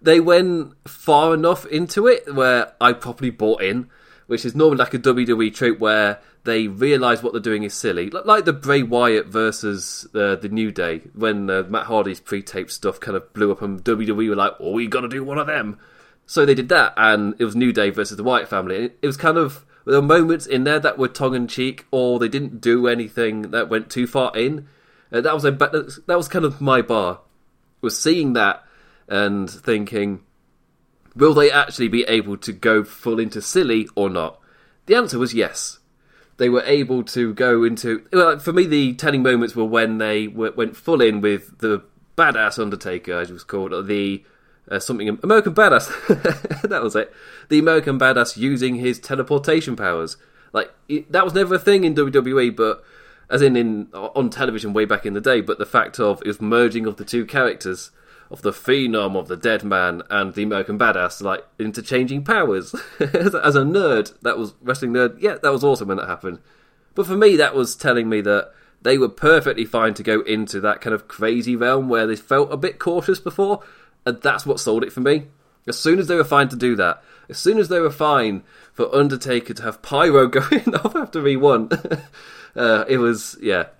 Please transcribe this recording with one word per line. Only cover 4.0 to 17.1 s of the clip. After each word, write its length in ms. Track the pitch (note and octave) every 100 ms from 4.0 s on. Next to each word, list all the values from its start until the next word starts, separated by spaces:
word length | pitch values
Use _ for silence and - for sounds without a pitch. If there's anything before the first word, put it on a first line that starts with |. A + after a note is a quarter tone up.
| _ _ -
which 160 | A#2
is 120 | B2 B2+
normally, 220 | D#3 C3+
like, 160 | A#2+
a 40 | B2+
W 280 | C3+ B2 A#2+
W 220 | A2+ A2
E 40 |
trope 280 | - A#2+ G#2+
where 400 | G#2+ G#2+ G#2 G#2 _ _
they 240 | A#2+ A2+ G#2+
realise 540 | G2 C3+ C#3 B2+ A#2
what 120 | A#2+
they're 60 | A2+
doing 220 | A2+ G#2+
is 120 | G#2 -
silly. 340 | A2+ F2 F#2
Li-, 120 | F#3 G#3
like 200 | G#3+ E3+
the 80 |
Bray 280 | C#3+ C3 C#3
Wyatt 460 | A#2 A#2+ A#2+ G#2+ -
versus, 800 | G#2+ A2 G#2+ G#2+ G2 - - - G#2+
uh, 220 | G2+ F#2+
the 120 | G2+
New 220 | G#2+ A2
Day, 300 | G2+ E2+ E2 D2
when, 380 | G2+ A2 G#2 G2
uh, 120 | F#2+ F2+
Matt 160 | G#2+ -
Hardy's 340 | A2 G2 F#2
pre-taped 520 | - G2+ - F#2+ F2+
stuff 280 | - G2+ -
kind 160 | - G2
of 160 | -
blew 180 | G#2 G#2
up 100 | G2
and 220 | G2+ F#2+
W 240 | - A2 A2
W 180 | G#2 A2
E 40 |
were 60 | G2+
like, 180 | G2+ -
"Oh, 120 | E2
we 160 | G#2+ A2+
gotta 200 | C3 A#2+
do 160 | C3+
one 140 | C3+ C#3+
of 80 | D3
them." 320 | D3+ G#2+ G2+ _ _ _ _ _
So 180 | D#3
they 120 | C#3+ C3
did 140 | B2+
that, 240 | E3+ A#2 -
and 380 | A2